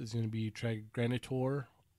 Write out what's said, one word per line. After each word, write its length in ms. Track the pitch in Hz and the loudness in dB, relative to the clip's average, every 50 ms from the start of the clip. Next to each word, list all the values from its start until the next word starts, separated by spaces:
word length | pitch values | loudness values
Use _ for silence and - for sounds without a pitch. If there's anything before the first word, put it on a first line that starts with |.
is 140 | 127 110 110 | -8 -4 -2
gonna 120 | 117 113 | 0 0
be 240 | 110 107 113 110 110 | 0 0 0 0 0
Trigranitor 1160 | 104 - - 117 113 107 107 107 - - 120 120 123 123 - - 131 127 127 131 139 143 127 - - - _ _ _ | -2 -2 0 0 0 -2 -4 -6 -2 0 2 2 2 0 0 0 0 2 2 2 2 0 -2 -6 -12 -20 _ _ _